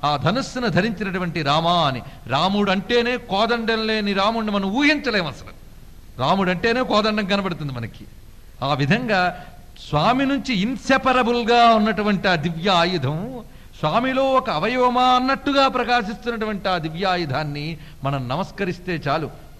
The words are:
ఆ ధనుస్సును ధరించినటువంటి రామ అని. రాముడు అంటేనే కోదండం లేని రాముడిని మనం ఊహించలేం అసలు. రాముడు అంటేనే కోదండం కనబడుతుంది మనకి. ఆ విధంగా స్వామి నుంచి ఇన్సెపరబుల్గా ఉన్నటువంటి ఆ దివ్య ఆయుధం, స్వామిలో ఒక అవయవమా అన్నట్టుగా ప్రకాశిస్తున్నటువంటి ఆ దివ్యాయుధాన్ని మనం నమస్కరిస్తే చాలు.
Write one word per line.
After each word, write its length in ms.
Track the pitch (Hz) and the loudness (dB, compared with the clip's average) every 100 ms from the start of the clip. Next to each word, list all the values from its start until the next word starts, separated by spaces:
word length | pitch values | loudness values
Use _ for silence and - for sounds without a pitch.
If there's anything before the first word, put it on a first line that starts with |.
ఆ 120 | 147 147 | 0 2
ధనుస్సును 520 | 151 233 - - 240 | 2 0 -2 -2 0
ధరించినటువంటి 720 | 165 214 196 202 185 180 165 | 2 0 -2 -4 -2 -4 -2
రామ 260 | 139 151 170 | 2 2 4
అని. 340 | 175 151 127 - - - | 2 2 -2 -8 -16 -2
రాముడు 440 | 131 180 202 202 | 0 2 2 2
అంటేనే 460 | 190 - 240 233 247 | 0 2 2 2 -2
కోదండం 720 | 240 190 226 233 226 226 220 | -2 0 2 0 0 -2 0
లేని 260 | 220 202 | -2 0
రాముడిని 400 | 196 196 226 214 | 0 0 0 -2
మనం 180 | 202 196 | -2 0
ఊహించలేం 560 | 220 285 302 269 214 160 | 2 2 2 0 -2 -2
అసలు. 260 | - - - - - - - - - | -6 -16 -18 -20 -20 -20 -20 -18 -4
రాముడు 300 | 131 190 185 | 0 2 2
అంటేనే 320 | 180 226 233 | 0 0 0
కోదండం 440 | 254 214 214 214 196 | 2 2 2 0 0
కనబడుతుంది 460 | 202 190 165 147 | -2 -2 -4 -6
మనకి. 320 | 127 113 - - - - - - - | -8 -10 -12 -20 -20 -20 -20 -20 -6
ఆ 120 | 135 | -2
విధంగా 680 | 151 143 214 247 196 180 180 - - - - - | 0 2 2 2 2 0 -2 -16 -20 -20 -18 -4
స్వామి 380 | 151 180 254 269 | 0 2 2 0
నుంచి 280 | 277 - | -2 -2
ఇన్సెపరబుల్గా 1200 | 220 214 262 - 262 262 254 233 240 220 240 233 | -2 -2 -4 2 2 4 2 2 2 4 6 6
ఉన్నటువంటి 540 | 220 208 214 208 196 202 | 6 4 0 0 2 2
ఆ 60 | |
దివ్య 360 | 175 156 165 190 | 2 0 -2 0
ఆయుధం, 760 | 180 170 185 131 156 180 254 - - - - | 2 2 0 -2 -4 -6 -10 -14 -18 -20 -4
స్వామిలో 460 | 151 185 254 262 | 0 0 0 0
ఒక 260 | 269 262 254 | 2 2 2
అవయవమా 520 | 156 196 254 247 247 | -2 0 2 2 4
అన్నట్టుగా 680 | 254 254 254 269 - 277 269 | 4 4 2 0 0 2 2
ప్రకాశిస్తున్నటువంటి 1000 | 254 240 240 208 - 240 233 214 208 196 | 2 0 0 0 -6 -6 -4 -4 -4 -2
ఆ 100 | 180 | -2
దివ్యాయుధాన్ని 1000 | 160 165 190 180 165 135 156 143 147 160 - - | -2 -4 -2 0 -2 -2 -4 -6 -8 -10 -14 -6
మనం 240 | 135 139 123 | -4 -4 -2
నమస్కరిస్తే 720 | 139 180 - 196 180 - 165 147 | -4 -4 -4 -6 -6 -6 -4 -2
చాలు. 220 | 147 147 - - - | -2 -2 -10 -20 -4